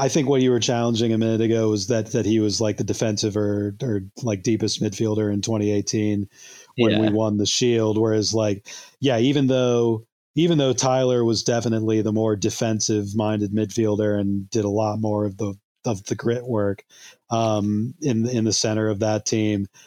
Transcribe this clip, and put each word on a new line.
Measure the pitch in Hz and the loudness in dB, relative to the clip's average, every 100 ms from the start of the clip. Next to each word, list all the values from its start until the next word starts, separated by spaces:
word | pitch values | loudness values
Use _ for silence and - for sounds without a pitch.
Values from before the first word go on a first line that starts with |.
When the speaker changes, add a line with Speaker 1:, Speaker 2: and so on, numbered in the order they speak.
Speaker 1:
I | 139 | 0
think | 170 135 | 2 2
what | 135 | 4
you | 127 | 4
were | 120 | 2
challenging | 123 120 120 110 117 | 2 0 0 0 0
a | 110 | 2
minute | 113 110 | 2 2
ago | 113 113 110 | 2 2 2
was | 107 95 | 0 0
that, | 113 107 | -2 -2
that | 120 | -2
he | 101 110 | 2 2
was, | 107 101 | 2 0
like, | 107 101 | -2 -2
the | |
defensive | 107 - 113 104 107 104 | -4 -2 -2 -2 -2 0
or, | 104 104 104 104 | -2 -2 -4 -6
or, | 127 101 98 - | -4 -4 -6 -8
like, | 120 98 | -4 -2
deepest | 117 107 107 - | -2 0 -2 -2
midfielder | 107 - 110 107 104 | -4 -2 0 0 0
in | 101 | -2
twenty | 104 110 104 | -2 0 0
eighteen | 101 101 110 104 104 98 - - - - - | 0 0 -2 0 -2 -4 -12 -20 -20 -8 0
when | 113 107 | 2 4
we | 107 | 2
Speaker 2:
Yeah. | |
Speaker 1:
won | 107 110 104 | 2 0 0
the | 101 | 0
Shield. | - 123 113 110 107 | 0 2 2 2 2
Whereas, | 113 110 98 | 2 2 0
like, | 110 107 101 - - - - | 0 0 -2 -8 -20 -20 -4
yeah, | 135 117 | 0 2
even | 131 147 131 | 2 2 2
though, | 131 123 120 117 110 - _ _ | 2 2 2 2 0 -6 _ _
even | 147 170 156 | 0 2 4
though | 135 | 2
Tyler | 113 131 131 127 123 | 2 2 2 2 2
was | 117 107 | 2 0
definitely | - 117 117 110 110 110 | 0 0 0 0 0 0
the | 107 | 0
more | 107 110 104 | 0 0 0
defensive | 107 - 113 107 - 107 101 | -2 -2 -2 -2 0 -2 -2
minded | 107 107 107 101 | -2 -2 -2 -2
midfielder | 107 104 117 107 104 104 104 | -2 -2 0 0 0 0 0
and | 101 98 98 | -2 -4 -4
did | 110 | -2
a | 104 | -2
lot | 104 107 107 | 0 -2 -2
more | 110 104 | -2 -2
of | 104 98 | -2 -4
the, | 101 101 _ _ - | -8 -8 _ _ -6
of | 98 - | -6 -6
the | 113 | -4
grit | 117 120 123 | -2 -4 -2
work, | 107 101 98 - - - - - | -2 0 -2 -10 -20 -20 -20 -4
um, | 113 113 107 104 104 120 - | -2 0 0 0 -2 -4 -4
in, | 147 113 120 | -2 0 0
in | 123 | 0
the | 110 | 0
center | - 113 107 110 | 0 0 0 0
of | 101 | 0
that | 107 107 - | 0 -2 -2
team, | 110 107 101 98 _ | 0 0 -2 -4 _